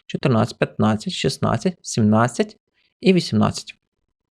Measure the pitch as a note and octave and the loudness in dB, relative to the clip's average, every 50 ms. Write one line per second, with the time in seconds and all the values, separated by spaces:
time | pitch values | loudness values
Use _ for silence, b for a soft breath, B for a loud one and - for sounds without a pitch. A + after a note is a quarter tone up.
0 | b - - - - C#3+ A#2+ A2 A2 - - - C#3 - - - G#2+ G#2+ G#2+ G2+ | b -12 -6 -4 0 0 2 2 0 0 -2 -4 -6 -4 -2 0 0 0 0 -2
1 | - F#3 - - - C3 - - - G#2+ A2 A#2+ - F#3 F3 - - - - B2 | -4 -8 -6 -4 -4 -4 -2 -2 -2 -2 -2 -2 -2 -4 -6 -6 -10 -6 0 2
2 | G#2+ G#2 G#2+ A2 A#2+ - - - G#3 - - _ _ _ _ _ _ _ _ _ | 2 4 4 4 2 0 0 -2 -4 -4 -8 _ _ _ _ _ _ _ _ _
3 | - F#3 F#3+ E3+ - - A#2 G#2+ G#2+ G2+ - - - - - _ _ _ _ _ | 2 2 2 2 0 0 0 0 0 0 -2 -4 -10 -16 -20 _ _ _ _ _
4 | _ _ _ _ _ _ | _ _ _ _ _ _